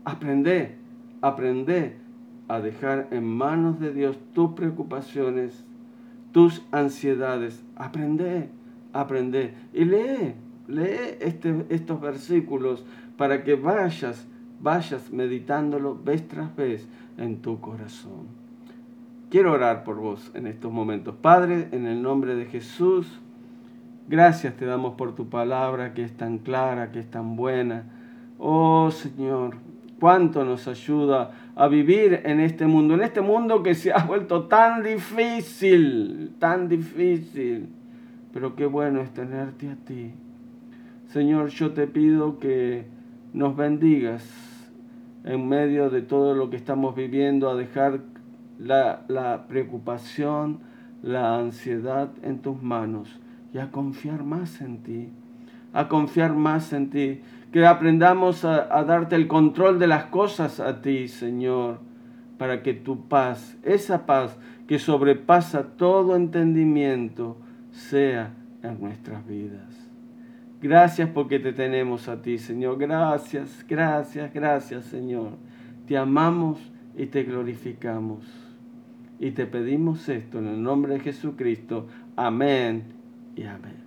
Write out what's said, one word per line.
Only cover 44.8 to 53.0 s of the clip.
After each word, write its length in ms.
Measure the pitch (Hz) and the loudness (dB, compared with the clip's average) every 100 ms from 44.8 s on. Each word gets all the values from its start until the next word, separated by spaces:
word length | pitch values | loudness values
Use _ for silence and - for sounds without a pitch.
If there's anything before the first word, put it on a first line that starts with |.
| - - - - | -20 -20 -20 -14
en 240 | - 131 127 | -6 -4 0
medio 400 | 139 147 143 139 | 0 2 2 2
de 140 | 127 | 0
todo 320 | 117 139 139 | 0 2 2
lo 160 | 135 127 | 2 -2
que 60 | 123 | -6
estamos 380 | 120 135 135 | -4 -2 -2
viviendo, 540 | 123 131 135 143 139 135 | -4 -4 0 2 2 2
a 60 | |
dejar 460 | 123 123 139 139 135 - - - - - - | -2 -4 0 0 0 -10 -20 -20 -20 -20 -16
la, 460 | 117 135 123 - - | 2 2 2 -2 -6
la 380 | 131 123 117 - | -4 -2 -6 -4
preocupación, 1120 | 131 117 117 123 120 - - 147 151 151 156 - - - - | -4 -4 -8 -8 -8 -10 -6 -2 -2 -4 -8 -14 -20 -20 -12
la 360 | 123 127 117 117 | -6 -2 0 0
ansiedad 720 | 120 117 127 117 123 131 139 - | -2 -6 -6 -6 -2 -2 -4 -6
en 180 | - 135 | -8 -6
tus 220 | 135 135 | -6 -6
manos 580 | 123 120 110 107 | -4 -4 -4 -6